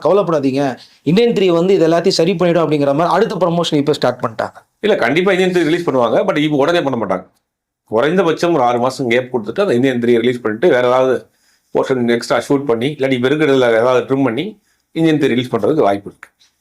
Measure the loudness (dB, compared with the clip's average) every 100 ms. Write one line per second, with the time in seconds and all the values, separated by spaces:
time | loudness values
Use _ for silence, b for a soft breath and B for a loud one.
0 | 0 0 0 -2 -2 -2 -4 -6 B B
1 | -2 2 2 2 0 2 2 2 4 2
2 | 2 0 0 2 2 2 0 0 0 0
3 | 0 2 0 0 0 0 0 0 0 0
4 | 0 -2 -6 -6 -8 -8 _ _ -2 0
5 | 0 0 2 2 2 2 0 0 0 0
6 | 2 2 0 0 0 0 2 0 0 -4
7 | -4 -4 -6 _ _ _ _ _ _ 0
8 | 0 0 0 0 0 2 2 0 -2 -4
9 | -2 -2 -2 -6 -6 -4 0 2 0 0
10 | 0 2 0 -2 -4 -2 2 2 2 2
11 | 2 -2 -6 _ _ _ _ -4 -2 -2
12 | 0 -2 -2 -4 0 -2 0 -2 -2 -4
13 | -2 0 0 0 2 2 2 2 2 0
14 | 0 -2 -2 -2 -8 -12 _ _ _ -2
15 | 0 2 0 -2 -2 -2 -2 0 0 -2
16 | -6 -20 -20 _ b _